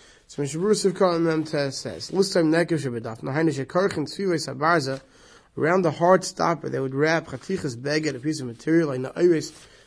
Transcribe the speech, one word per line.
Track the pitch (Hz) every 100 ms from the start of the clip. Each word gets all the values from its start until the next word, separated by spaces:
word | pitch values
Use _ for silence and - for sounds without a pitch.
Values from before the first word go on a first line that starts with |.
| - - _
So | -
Mishabur | 143 156 196
Sivkar | 202 196 185 190 170
Mem | 165 160 156
Tes | 151 139 -
says, | - 85 -
"Lustam | 180 190 190 160
nekev | 165 170 165
shebedaf, | 131 117 113 113
nahainu | 143 139 165
shekarchin | 135 131 180 190 160 143
tzivay | - 196 165 -
sabarza, | 127 151 170 135 135 - _ - - _ -
around | 139 185
the | 175
hard | 139 170 185
stopper, | 185 - 165 165 139
they | 131
would | 135
wrap | 135 156 165 156
chatichas | 131 - 190 147 117
beged, | 135 151 156 131
a |
piece | 135 147
of | 127
material, | 117 - 165 160
like | 127
na'iris, | 131 - 175 165 143 - - -